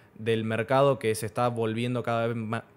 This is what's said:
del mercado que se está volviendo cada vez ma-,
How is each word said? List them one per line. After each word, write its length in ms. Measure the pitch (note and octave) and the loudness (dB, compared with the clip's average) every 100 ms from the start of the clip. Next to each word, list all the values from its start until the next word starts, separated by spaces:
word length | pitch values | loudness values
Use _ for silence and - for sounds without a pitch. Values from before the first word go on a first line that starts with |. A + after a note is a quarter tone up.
| - - | -20 -8
del 280 | A2 A2+ | -2 0
mercado 560 | A2 A2+ A2 C3+ C#3+ C3+ | 0 -2 2 4 4 4
que 160 | A2 A2 | 0 -2
se 100 | G#2+ | -2
está 220 | - B2 | 0 0
volviendo 560 | A#2 A2+ A2 A#2+ B2 | 0 -2 -2 -2 -2
cada 240 | A#2 A#2 A#2 | -2 0 -2
vez 80 | A#2 | -2
ma-, 300 | A2 A2+ - | -4 -6 -8